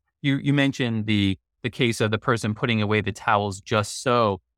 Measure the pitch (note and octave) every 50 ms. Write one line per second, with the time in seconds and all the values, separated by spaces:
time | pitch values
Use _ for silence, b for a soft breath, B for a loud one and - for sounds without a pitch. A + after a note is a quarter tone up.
0 | _ _ _ _ - C#3+ C3+ C#3 - C#3 C#3+ C#3+ C#3 C#3 - - C3 A#2 A2+ A2
1 | G#2+ A2 G#2+ G#2 G2+ G2 F#2+ - _ _ _ _ - A#2+ - - C3+ A2+ A2 -
2 | A#2+ G#2+ G#2+ G#2 - - A#2+ A2 - G#2+ G#2 - - A#2+ A2+ A2 G#2+ G2+ G#2+ G#2+
3 | F#2+ A#2 A2+ - - A#2 A2 G#2 G#2 G#2 F#2+ G2 - - A2+ G#2+ G2+ - - -
4 | - C3+ A#2+ B2 A2+ G#2 G2 - - _ _